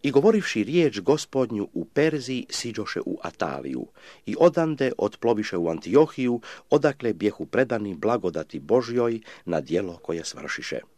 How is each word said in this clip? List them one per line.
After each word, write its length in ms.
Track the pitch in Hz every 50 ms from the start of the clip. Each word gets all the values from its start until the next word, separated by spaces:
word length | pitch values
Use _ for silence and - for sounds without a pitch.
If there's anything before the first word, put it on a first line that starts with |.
I 80 | - 143
govorivši 540 | 127 139 147 214 226 208 180 - - 113 101
riječ 360 | 104 151 175 165 143 107 101
Gospodnju 680 | 90 107 147 151 - _ - 135 131 117 120 101 101 -
u 120 | _ 87 82
Perziji, 600 | - _ - 147 160 151 147 123 127 131 123 123 -
siđoše 500 | - - - 120 110 - 104 - - -
u 180 | - - - -
Ataliju 640 | - 85 - _ - 80 67 67 64 67 65 64 57 - _ - - - - - _
i 100 | - 107 -
odande 540 | 160 175 - 175 165 160 151 131 135 127 - -
otploviše 580 | - 104 - - - 117 117 104 104 - -
u 120 | 90 85 82
Antiohiju, 720 | 82 82 - 87 95 139 156 151 - - 131 123 120 117 - - - - _ _
odakle 420 | - - 147 151 131 _ 127 117
bjehu 340 | 101 82 - 104 - - -
predani 480 | - - 120 131 120 123 110 107 101 92
blagodati 640 | 76 - 107 120 117 92 90 80 82 78 _ - 73
Božjoj 600 | 69 78 107 127 120 117 120 123 120 117 117 113 107 - - - _
na 160 | 90 85 78
djelo 360 | 69 64 80 90 101 90 85
koje 280 | 85 - - 85 82 78
svršiše. 540 | - - 69 69 - - - 69 - 67 60 - _ _